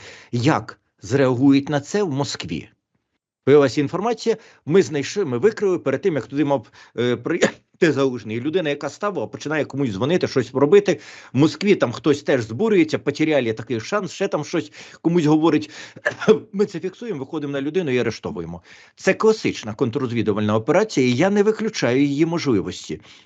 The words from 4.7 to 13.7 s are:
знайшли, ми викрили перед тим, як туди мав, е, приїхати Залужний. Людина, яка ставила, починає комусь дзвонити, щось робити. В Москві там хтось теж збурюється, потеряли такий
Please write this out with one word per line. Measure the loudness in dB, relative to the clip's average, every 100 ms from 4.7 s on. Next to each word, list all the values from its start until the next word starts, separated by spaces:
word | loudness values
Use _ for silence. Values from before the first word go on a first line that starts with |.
| 2
знайшли, | 2 -2 -4 -4 -4
ми | 0
викрили | 0 2 -2 -2
перед | -2 -2
тим, | -2 -2
як | -4
туди | -2 0
мав, | -2 -4 -20 -12 -4
е, | -2 -2
приїхати | -2 -2 -2 -2 _ 0 0
Залужний. | 2 0 -2 -6 -6
Людина, | -4 -2 -2
яка | -4 -6
ставила, | -6 -6 -4 -6
починає | -8 -4 -4 -4
комусь | -4 -4
дзвонити, | -2 0 0 0
щось | -2 -2
робити. | 0 6 6 4 -2 -6 -20 -4
В | 2
Москві | 2 2 2 2
там | 2
хтось | 0 0 0
теж | 2 0
збурюється, | 0 -2 2 4 2 0
потеряли | -4 -2 0 0 0
такий | -4 -4